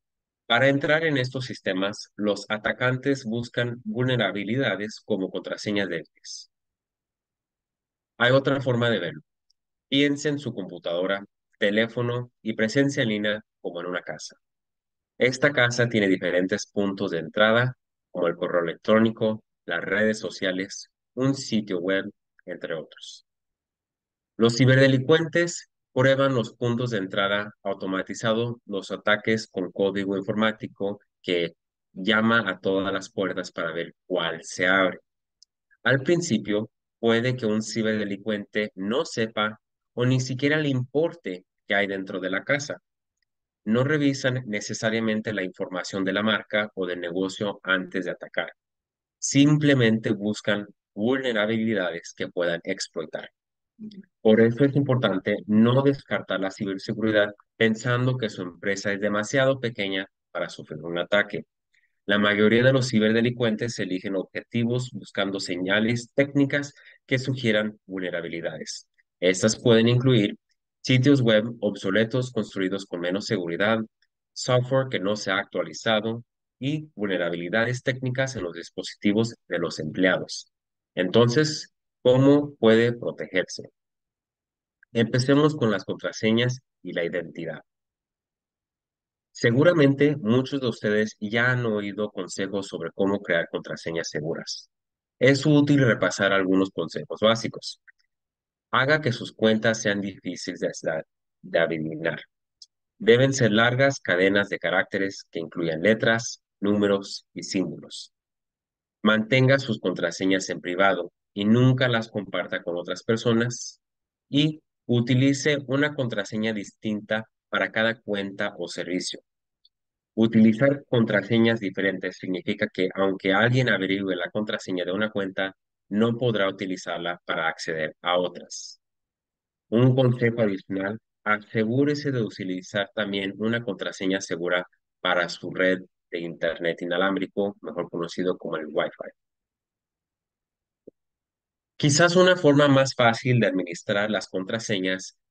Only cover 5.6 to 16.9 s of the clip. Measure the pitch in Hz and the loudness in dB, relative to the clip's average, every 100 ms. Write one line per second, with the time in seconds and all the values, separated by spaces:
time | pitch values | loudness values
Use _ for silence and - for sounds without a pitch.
5.6 | 107 104 92 82 - _ - - - _ | -4 -2 -2 -6 -10 _ -20 -18 -20 _
6.6 | _ _ _ _ _ _ _ _ _ _ | _ _ _ _ _ _ _ _ _ _
7.6 | _ _ _ _ _ - 120 135 147 131 | _ _ _ _ _ 2 4 6 4 0
8.6 | 127 117 120 104 85 76 _ _ _ _ | 0 2 2 0 -2 -8 _ _ _ _
9.6 | _ _ - 139 143 139 151 143 123 101 | _ _ -2 2 2 0 -4 -4 -6 -8
10.6 | 92 87 87 87 95 98 101 _ _ - | -10 -10 -4 -2 -2 -4 -6 _ _ -2
11.6 | 104 107 113 123 120 123 123 _ 110 110 | 0 2 0 -2 -4 -4 -8 _ -8 -2
12.6 | 110 139 139 139 117 107 107 107 _ _ | 0 2 2 0 -2 -2 -2 -4 _ _
13.6 | 92 85 87 90 - 80 - - _ _ | -10 -8 -6 -6 -8 -14 -14 -20 _ _
14.6 | _ _ _ _ _ - 123 127 147 139 | _ _ _ _ _ -2 0 2 0 4
15.6 | 120 120 120 113 98 92 90 87 92 101 | 2 2 2 2 2 2 2 0 0 -4
16.6 | - 104 101 | -4 -4 -4